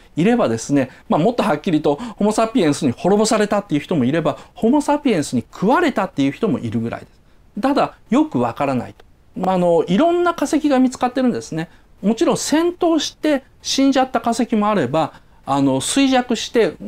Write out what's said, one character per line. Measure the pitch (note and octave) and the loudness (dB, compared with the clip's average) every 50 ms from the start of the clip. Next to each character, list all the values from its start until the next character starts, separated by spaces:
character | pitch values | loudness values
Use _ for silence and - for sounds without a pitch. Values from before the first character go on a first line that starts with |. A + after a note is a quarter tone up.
| - - - | -20 -10 -2
い | C#3+ E3+ | 0 2
れ | A3+ B3 | 2 2
ば | A#3+ F#3 | 2 2
で | A#2+ A2+ A2+ | 0 -2 -2
す | - - C#3+ | -4 -2 0
ね、 | C#3+ B2 - - - - - | 0 0 -2 -6 -10 -4 -2
ま | G#3+ | 0
あ、 | D#3 | 2
も | E3 A3+ | 2 0
っ | A#3+ | 0
と | - | 0
は | - G#3+ D#3 | 0 -2 -2
っ | D3 | -2
き | - G3+ | -2 -2
り | - - | -2 0
と、 | D4+ D#3 C#3+ - B3 A#3+ - | 0 0 -2 -2 -4 -12 -6
ホ | - G3 | -2 0
モ・ | G#3+ | 0
サ | G3+ - A3+ | 2 0 0
ピ | A3 - A#3 | 0 0 0
エ | F3+ | 2
ン | D3+ C#3 | 2 0
ス | - D3+ | 0 -2
に | B2+ | -2
滅 | A2+ - - F3+ G3+ | -2 0 0 0 2
ぼ | G#3 A3 | 2 2
さ | G#3 A#3+ G#3 | 2 2 0
れ | G#3 | 0
た | G3+ A3 G3+ | 0 -2 -4
っ | - | -2
て | - - | -2 -4
い | - | -4
う | |
人 | - - F#3 | -2 -2 -2
も | F3 A#3 | 0 0
い | B3+ | 0
れ | D#3+ E3+ | 0 0
ば、 | D#3 D3 C3 - - - - | -2 -2 -4 -6 -10 -20 -10
ホ | - - A3+ | -2 0 2
モ・ | C#4+ D4 | 2 2
サ | - - C#4+ D4 | 2 0 0 0
ピ | - C4 | 0 0
エ | G#3+ | 0
ン | D#3+ C#3+ | 0 -2
ス | - - | -2 -4
に | A#2+ - - | -4 -6 -6
食 | - - F3+ G#3 | -8 -2 0 2
わ | C#4 F4 | 2 2
れ | F4+ C#4+ | 2 0
た | - A3 F#3+ | 0 -2 -4
っ | F#3 | -4
て | - - | -2 -2
い | C4+ G3 | -2 -2
う | |
人 | - - A#3 | -2 -2 -2
も | - B2+ G#2 | -2 -2 -2
い | A#2 A2+ | -4 -4
る | G2 A#2 | -4 -4
ぐ | A2+ A#2 | -4 -6
ら | - - | -8 -10
い | |
で | - | -14
す。 | - _ _ _ _ _ - _ _ - G#3 | -16 _ _ _ _ _ -20 _ _ -10 -4
た | G3+ C4+ C#4 | -2 -2 0
だ、 | B3+ E3 C3+ - - - - | 0 -2 -2 -4 -10 -6 0
よ | G#3+ C#4+ D#4 | 0 2 2
く | D#4 - C3 | 0 0 -2
わ | A#2+ A#2 A#2 | -2 -2 -2
か | - C#3+ | -2 -2
ら | C#3 C3 | -2 -2
な | A#2+ G2 | -2 -4
い | G2 - | -8 -12
と。 | - - - - _ _ _ - | -20 -20 -20 -20 _ _ _ -10
ま | - F#3 F3+ F#3+ | -6 -2 0 0
あ、 | |
あ | |
の、 | F3+ F3+ F3 E3+ E3 - | 2 2 4 4 2 2
い | - F3+ | 2 2
ろ | G#3 D#4 E4+ | 2 2 2
ん | E4+ F4 F4 | 2 2 0
な | F4 E4+ | 0 0
化 | - D4+ | -2 -2
石 | C#4 E4 C#4+ - D4 | -2 0 0 0 2
が | C4+ B3+ | 2 2
見 | C4 B3 | 2 2
つ | B3+ | 0
か | - B3+ | -2 -4
っ | B3 - | -2 -2
て | C4+ | 0
る | B3+ | -2
ん | B3 | 0
で | E3+ A2+ | -2 -4
す | - - D#3+ | -6 -8 -8
ね。 | D#3 E3 - - - _ _ - - - | -8 -8 -8 -12 -20 _ _ -12 -4 -2
も | G3 A3+ | -2 0
ち | - E4 | 2 2
ろ | D#4+ G#3+ | 0 0
ん | |
戦 | - - - C#4+ D#4+ E4+ F4 F4 | 0 -2 0 0 2 2 0 0
闘 | - F#4+ E4 E4 D4 | 0 0 2 2 0
し | - - - | -2 -4 -8
て | _ - D4+ D4 B3+ - _ _ - | _ -2 0 0 -2 -2 _ _ -14
死 | - - - C4+ C4+ | -10 -6 0 2 2
ん | C#4 | 2
じ | C4+ C4+ | 4 2
ゃ | C4 | 2
っ | C4 | 0
た | - A#3 | 0 -2
化 | - A#3+ | -2 -2
石 | A#3 - A#3+ - A#3 | -2 -2 -2 0 0
も | G#3 G#3 G#3 | 0 0 2
あ | G#3+ | 0
れ | F#3+ C3+ | 0 0
ば、 | A#2 D3 D#3+ D3+ B2+ - - - _ - - - | 0 0 0 -2 -2 -4 -12 -20 _ -20 -12 -6
あ | - C#3 C#3+ | -2 0 2
の、 | C#3 C#3 C3 C3+ | 2 2 0 0
衰 | - - - C#4 C#4 C4 | -2 -2 0 2 2 2
弱 | C4 B3 B3 - A#3 | 2 0 0 0 -4
し | G#3+ - - | -4 -4 -2
て、 | - A#3+ G#3 D#3 - - G3 | 0 2 2 0 0 -6 -10